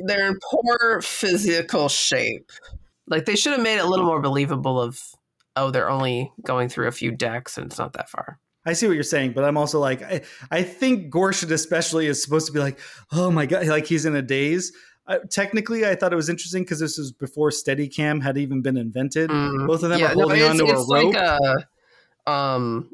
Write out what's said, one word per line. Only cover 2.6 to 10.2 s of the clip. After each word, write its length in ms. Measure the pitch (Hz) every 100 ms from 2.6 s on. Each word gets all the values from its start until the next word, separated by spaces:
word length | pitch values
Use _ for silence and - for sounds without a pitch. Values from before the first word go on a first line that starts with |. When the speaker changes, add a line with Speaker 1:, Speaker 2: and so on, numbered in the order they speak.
| - - - _ -
Speaker 1:
Like, 180 | 160 240
they 100 | 208
should 160 | 294
have 100 | 277
made 140 | 226 214
it 80 |
a 40 | 175
little 180 | 185 175
more 140 | 156
believable 600 | 143 139 143 139 135 127
of, 200 | 120 120 - - _ _ _ -
"Oh, 140 | 135
they're 200 | 131 87
only 420 | 135 131 123 127 -
going 240 | - 127 123
through 180 | 123 120
a 40 |
few 180 | 127 120
decks 460 | 117 117 117 131 -
and 80 | 139
it's 120 | -
not 140 | -
that 140 | - -
far." 300 | - - - _ _ 165
Speaker 2:
I 60 |
see 140 | 170 220
what 80 |
you're 80 | 160
saying, 300 | 139 151 131
but 100 | 120
I'm 140 | 143 151
also 200 | 147 156
like, 240 | 139 131
I, 200 | 131 180